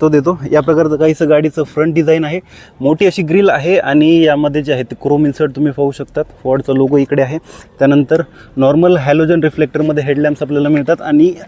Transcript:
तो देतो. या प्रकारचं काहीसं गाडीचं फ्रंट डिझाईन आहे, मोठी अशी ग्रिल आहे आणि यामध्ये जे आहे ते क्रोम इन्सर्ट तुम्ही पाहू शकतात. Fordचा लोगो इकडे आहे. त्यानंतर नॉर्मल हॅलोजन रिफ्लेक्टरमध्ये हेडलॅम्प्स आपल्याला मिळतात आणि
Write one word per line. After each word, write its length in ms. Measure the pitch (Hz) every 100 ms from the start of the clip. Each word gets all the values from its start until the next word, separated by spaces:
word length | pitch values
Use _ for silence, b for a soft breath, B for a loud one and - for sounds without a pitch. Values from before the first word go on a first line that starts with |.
तो 80 | 156
देतो. 300 | 151 147 175 135
या 100 | 151
प्रकारचं 340 | 143 160 156 151
काहीसं 340 | 160 156 151
गाडीचं 340 | 151 151 160
फ्रंट 300 | 143 - 160
डिझाईन 320 | 160 156 160 151
आहे, 140 | 175 - B B B
मोठी 260 | 135 160 196
अशी 160 | 202
ग्रिल 280 | 156 180 196
आहे 280 | 143 156 185
आणि 460 | - 143 156 165
यामध्ये 400 | 156 143 147 147
जे 100 | 143
आहे 100 | 131
ते 120 | 120 127
क्रोम 240 | 139 147 147
इन्सर्ट 300 | 135 151 135
तुम्ही 160 | 147
पाहू 200 | 135 139
शकतात. 320 | 139 143 - 151 - 127
Fordचा 280 | 135 135
लोगो 240 | 135 135 143
इकडे 240 | 135 143
आहे. 160 | 131 156 - B B -
त्यानंतर 420 | 139 143 131 143 - B B -
नॉर्मल 400 | 135 147 180 180
हॅलोजन 420 | 135 151 160 170
रिफ्लेक्टरमध्ये 600 | 156 147 143 147 156 151
हेडलॅम्प्स 400 | 139 143 147 147
आपल्याला 260 | 135 147 147
मिळतात 320 | 151 139 170
आणि 320 | - 147 170 175